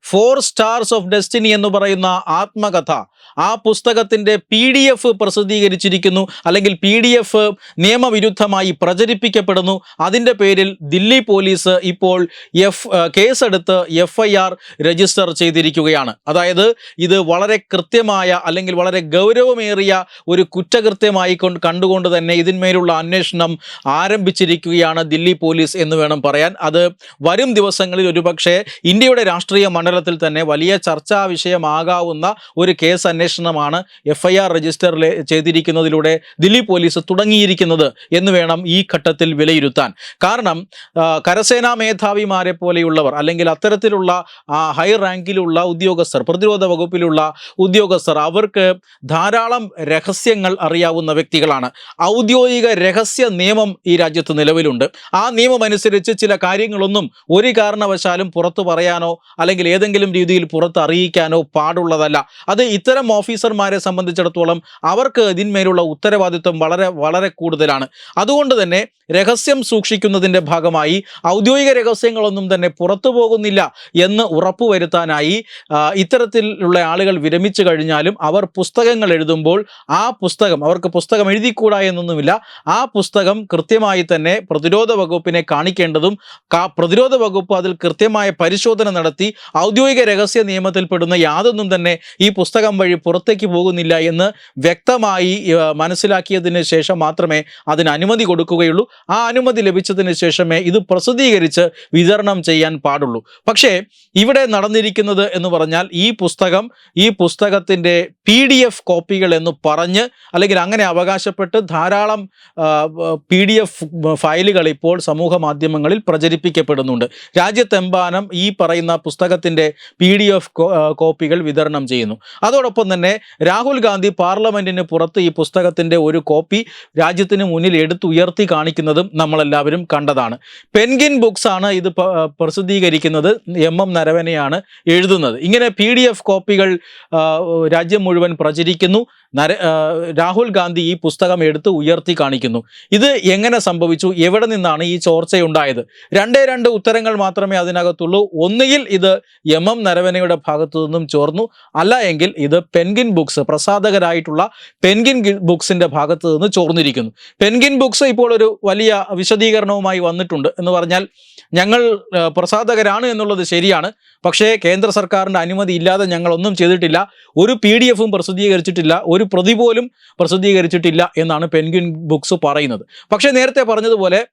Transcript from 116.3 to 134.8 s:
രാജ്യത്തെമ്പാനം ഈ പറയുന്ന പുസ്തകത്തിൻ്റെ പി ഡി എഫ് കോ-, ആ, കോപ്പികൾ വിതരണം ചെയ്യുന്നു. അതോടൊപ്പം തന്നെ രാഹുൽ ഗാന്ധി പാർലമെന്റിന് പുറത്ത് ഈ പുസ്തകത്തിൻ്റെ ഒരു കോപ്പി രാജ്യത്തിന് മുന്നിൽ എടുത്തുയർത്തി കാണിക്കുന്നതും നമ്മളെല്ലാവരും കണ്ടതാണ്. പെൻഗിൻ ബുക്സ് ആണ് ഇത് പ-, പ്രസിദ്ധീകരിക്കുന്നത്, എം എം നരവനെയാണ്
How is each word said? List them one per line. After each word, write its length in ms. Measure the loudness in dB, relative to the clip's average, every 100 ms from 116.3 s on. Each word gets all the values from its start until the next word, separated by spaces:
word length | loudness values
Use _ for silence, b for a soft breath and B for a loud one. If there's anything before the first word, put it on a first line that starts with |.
| 0 -2 -2 -2 -2 -2 -2 -4 B B 0
രാജ്യത്തെമ്പാനം 920 | 0 0 0 0 0 -2 -2 -4 -6
ഈ 200 | -4 -4 -2
പറയുന്ന 360 | -2 0 -2 -4
പുസ്തകത്തിൻ്റെ 800 | -4 -4 -2 0 0 0 0 -2 B B
പി 180 | 2 4
ഡി 60 |
എഫ് 280 | 4 0 -2
കോ-, 200 | -2 0
ആ, 180 | 2 0
കോപ്പികൾ 500 | 0 0 0 -2 -2
വിതരണം 460 | 0 -2 -2 -4 -4
ചെയ്യുന്നു. 320 | -4 -4 -8 B B
അതോടൊപ്പം 500 | 0 0 0 -2 -2
തന്നെ 260 | 0 0 -2 B B 0
രാഹുൽ 320 | 0 0 0
ഗാന്ധി 300 | 0 0 -2
പാർലമെന്റിന് 720 | 0 -2 0 0 -2 -4 -4
പുറത്ത് 380 | -4 -2 -2 0
ഈ 100 | -2
പുസ്തകത്തിൻ്റെ 680 | -2 -2 0 0 0 0 2
ഒരു 200 | 2 0
കോപ്പി 480 | 0 -2 0 -4 -4 B B -2
രാജ്യത്തിന് 440 | 0 0 0 0
മുന്നിൽ 340 | 0 0 2 2
എടുത്തുയർത്തി 680 | 0 -2 0 2 2 0 0
കാണിക്കുന്നതും 600 | 0 -2 -2 0 0 -2
നമ്മളെല്ലാവരും 760 | -2 0 0 2 0 0 -4 -2
കണ്ടതാണ്. 440 | -2 0 -2 -2 -6 B B B 0
പെൻഗിൻ 440 | 2 2 2 4
ബുക്സ് 260 | 2 2 -2
ആണ് 200 | 0 -2
ഇത് 220 | -2 -2
പ-, 120 | -2 -2 0 -4 -2
പ്രസിദ്ധീകരിക്കുന്നത്, 1000 | -4 -4 -2 2 2 2 0 0 0 0 -2 0
എം 240 | 0 0
എം 120 | -2
നരവനെയാണ് 680 | 0 0 0 0 -2 -2 -4 b b